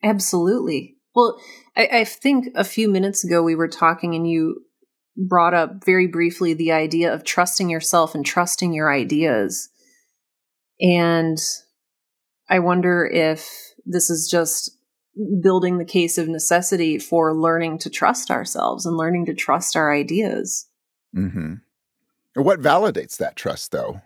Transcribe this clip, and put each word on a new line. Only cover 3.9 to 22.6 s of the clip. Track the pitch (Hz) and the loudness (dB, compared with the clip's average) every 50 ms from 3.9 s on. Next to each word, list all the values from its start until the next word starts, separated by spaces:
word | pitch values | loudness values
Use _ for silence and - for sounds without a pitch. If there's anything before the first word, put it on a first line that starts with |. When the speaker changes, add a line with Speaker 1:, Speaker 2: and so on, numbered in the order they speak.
| 165 170 - 175 165 | 2 2 -2 -4 -2
Speaker 1:
and | 165 165 165 | -2 -2 0
you | 165 165 160 160 - - - _ _ _ _ _ _ _ _ _ _ | 0 0 0 -2 -4 -8 -14 _ _ _ _ _ _ _ _ _ _
brought | - 190 185 185 180 170 170 175 | -6 -2 2 4 4 4 4 4
up | 175 165 143 - 196 - | 2 0 0 -4 -6 0
very | - 185 185 185 | 2 4 4 4
briefly | 180 160 165 170 170 175 - 190 170 165 | 2 2 0 0 0 0 0 0 0 0
the | 156 165 160 | 0 0 0
idea | 160 160 156 160 165 165 170 170 117 | 2 2 0 0 0 0 0 0 0
of | - 151 | -2 -4
trusting | - - - 180 175 - - 202 175 | -4 0 0 2 2 2 -2 -2 -2
yourself | 165 160 160 - - 175 165 156 - | -2 -2 -2 2 4 4 2 2 0
and | 156 139 | -6 -6
trusting | - - - 175 175 - - - 180 165 | -2 0 0 0 0 0 -2 -2 -2 0
your | 156 156 151 143 | 0 0 2 2
ideas. | 139 120 95 151 147 160 156 127 110 101 92 - - - - _ _ _ _ _ _ _ _ _ _ _ _ _ _ _ _ _ _ _ _ _ _ | 0 0 0 0 0 2 2 2 2 0 -2 -4 -6 -10 -12 _ _ _ _ _ _ _ _ _ _ _ _ _ _ _ _ _ _ _ _ _ _
And | - 185 175 175 170 170 170 165 165 160 160 156 - - - - _ _ _ _ _ _ _ _ _ _ _ _ _ _ _ _ _ _ | 2 4 4 4 2 2 2 2 2 0 -2 -2 -4 -6 -8 -8 _ _ _ _ _ _ _ _ _ _ _ _ _ _ _ _ _ _
I | 190 185 | 0 2
wonder | 175 175 180 180 180 180 180 175 165 | 2 2 2 2 2 2 2 2 0
if | - - 170 160 156 156 156 - - - - - - _ _ _ | 0 0 0 2 2 0 -2 -6 -16 -18 -20 -20 -20 _ _ _
this | - 175 180 170 - | -4 -2 -2 0 0
is | 170 156 160 - | -2 -2 -2 0
just | - 175 165 160 - - - - _ _ _ _ _ _ _ _ _ - 214 196 202 185 165 | 0 0 0 0 -2 -6 -6 -8 _ _ _ _ _ _ _ _ _ -10 -6 -2 -2 2 4
building | 190 185 185 180 180 180 180 | 4 4 4 2 2 0 -2
the | 170 | -4
case | 170 - 190 170 170 - - | -2 0 0 0 2 0 -2
of | 170 156 | -2 -2
necessity | 165 156 - - 175 170 180 - - 185 170 160 151 - | -4 -4 0 2 2 2 2 2 0 0 0 0 0 -2
for | - - - 170 160 156 156 | -4 0 0 2 2 2 2
learning | 160 160 165 165 165 170 165 160 165 | 2 2 2 2 2 0 -2 -4 -6
to | - - | -8 -8
trust | - - - - 247 254 - - | -6 0 0 0 0 0 -2 -4
ourselves | - - - - - - - - - - 180 | -4 -4 -4 -6 -4 -2 -2 -2 -2 -2 -4
and | 175 165 | -4 -4
learning | 165 160 160 175 175 175 | -2 -2 -2 -2 -2 -2
to | 160 160 | -4 -6
trust | - - - 139 165 180 - - | -6 -2 -2 -2 -2 -2 -2 -2
our | 175 156 151 147 | 0 0 2 0
ideas. | 147 143 - 160 190 220 202 - 104 98 185 - - - _ _ _ _ _ _ _ _ _ - | 0 -2 -2 -2 -2 -2 -2 -4 -4 -6 -6 -6 -8 -10 _ _ _ _ _ _ _ _ _ -4
Speaker 2:
Mm-hmm. | - 98 92 85 92 80 78 85 113 _ _ _ _ _ _ _ _ _ _ _ _ _ _ _ 127 | -4 -4 -4 -4 -6 -8 -8 -10 -12 _ _ _ _ _ _ _ _ _ _ _ _ _ _ _ 0
What | 139 165 196 175 | 2 2 2 2